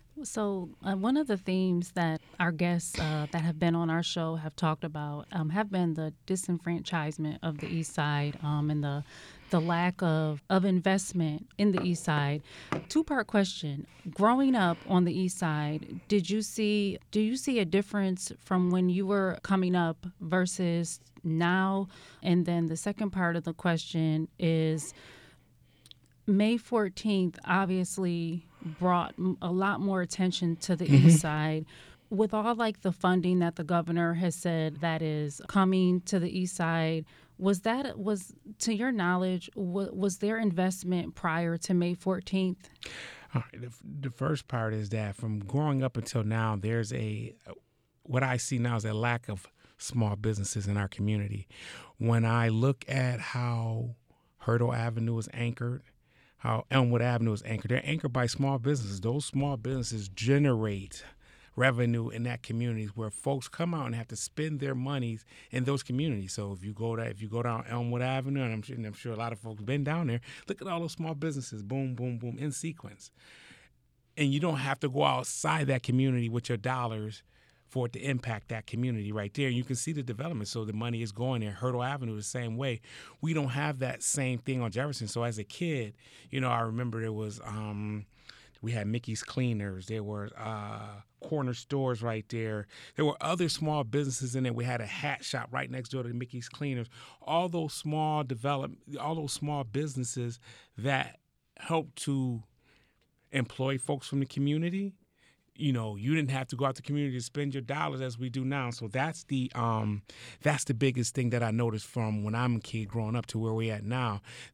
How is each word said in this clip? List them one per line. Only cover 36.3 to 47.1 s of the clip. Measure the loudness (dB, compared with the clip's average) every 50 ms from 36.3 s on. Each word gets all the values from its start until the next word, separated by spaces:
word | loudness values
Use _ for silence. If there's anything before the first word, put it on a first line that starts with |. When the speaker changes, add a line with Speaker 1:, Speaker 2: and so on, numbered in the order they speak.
Speaker 1:
East | 0 -2 -2 -2 -2
Side, | -2 0 0 2 2 2 2 0 -2 -4 -6 -14 -20 -20 -20 _
was | -2 2 2 2 2
that, | 2 0 0 0 0 -4 -4 -4
was, | -2 -2 -2 -2 -4 -10 -18 -20 -18 -16 -10 -4
to | -2 0 0
your | 2 2 0
knowledge, | 2 2 4 4 4 4 2 2 0 -2 -4 -6 -6
wa-, | -4 -2 -2 0 0 -2 -2 -2
was | 0 0 0 0
there | 2 0 0 0 2
investment | 2 2 2 4 2 2 2 -2 -2 0 0 0 0 -2 -6
prior | -4 -2 0 0 2 2 0 0 -2
to | 0 2 4
May | 4 4 4 0
fourteenth? | 0 0 0 0 0 -2 0 0 2 2 2 0 -4 -10 -20 -20 -16 -16 -14 -12 -12 -14 -14 -16 -16 -12 -4 -4
Speaker 2:
All | -4 -4
right, | -4 -10 -12
the | -12
f-, | -12 -14 -14 -14 -12 -10 -6
the | -6 -6
first | -4 -2 0 0 0 -2 -2 -4
part | -2 -2 0 0 0
is | -2 -2 -2
that | -2 -2 -2 -4 -4
from | -4 -4 -4 -2 -4
growing | -4 -2 0 0 2 2 2 2 0
up | 0 -2 -4
until | -6 -2 -2 0 0
now, | 2 2 2 2 0 0 0
there's | 0 0 0 0 0 -2 -2
a, | -4 -4 -4